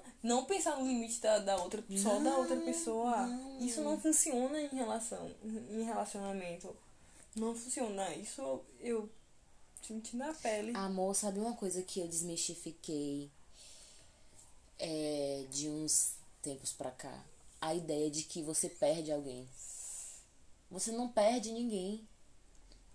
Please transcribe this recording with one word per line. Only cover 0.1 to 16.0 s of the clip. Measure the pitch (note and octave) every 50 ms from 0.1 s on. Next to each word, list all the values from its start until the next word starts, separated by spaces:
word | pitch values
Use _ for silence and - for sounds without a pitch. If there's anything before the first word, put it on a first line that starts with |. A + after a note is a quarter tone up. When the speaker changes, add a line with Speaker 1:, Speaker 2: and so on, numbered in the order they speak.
| - -
Speaker 1:
Não | - A3+ A#3+ B3+ B3+
pensar | B3+ G4 F#4+ - E4 D4 C4+
no | C4
limite | C4 B3+ A#3 A3+ A3+ - -
da, | - G#3+ G#3+ G3+
da | G3 G3 G3 F#3+
outra, | - - - G#3+ - - G3 G3
só | G3+ G#3+ G3+ -
da | D4+ - - C4+
outra | B3+ - C4
Speaker 2:
Não, | - -
Speaker 1:
pessoa. | B3+ A#3+ - - A#3 A3+ A3+ A#3 A#3+ A#3 A#3+ A#3+
Speaker 2:
não. | A#3+ B3 B3 C4 C4+ C4+ C4
Speaker 1:
Isso | B3 B3 - D#4
não | D4+ D4 D#4 D4+
funciona | - D#4+ D4+ - - D#4+ C4 A#3+ B3+ C4+ D4 D#4
em | D4 C#4+
relação, | C4+ C4 A#3+ A3 G#3+ A3+ A3+ - G#3 F3+ E3+ E3+ F3 - G#3
em, | A3 A3 G#3+ A#3 - G#3 A3
em | A3+
relacionamento. | A3+ A3 G3+ G#3 G#3 - G3+ G3 G3 G3 F#3+ F3+ F3 E3+ F3+ F#3+ F#3 - - - - - - - - - - - - -
Não | A3 A3 A#3 A#3
funciona. | A#3 A#3+ B3 - D4 B3+ A3 G3+ F#3+ F#3+ F3 D3+
Isso | - G#3 - - -
eu, | C4+ C4+ C4 B3+ - - - -
eu | - A#3+ A#3 A3 G#3+ G#3+ - - - - - - - - - - - - - -
senti | - - G#3+ A3 A3 - A#3+ A#3+
na | C4+ D#4 D#4+
pele. | - - A#3 G#3+ G#3+ G#3 A3 A#3+
Speaker 2:
Amor, | A3 G3 F#3+ F#3+ F#3 F#3 F#3+ G3
sabe | - G#3+ G#3 F#3+ G3+
uma | G#3+ A#3 A3
coisa | - G#3 F#3 E3+ F3+
que | F#3 - - G3
eu | E3+ E3+
desmistifiquei, | E3 E3+ E3+ F3 E3+ E3+ - - E3 - - E3 D#3 - - - D#3+ D3 D3 C#3+ C#3+ C#3+ C#3+ C#3+ - - - - - - - - - - - - - - - - - - - - - - - - - - - - - -
é, | - E3 D#3+ D#3 D3+ D3+ D3+ D3 C#3+ C#3 C#3 C#3 C3+ C3
de | C3+ C#3+ D3 D3+
uns | D3+ D3+ D#3 D3+ - -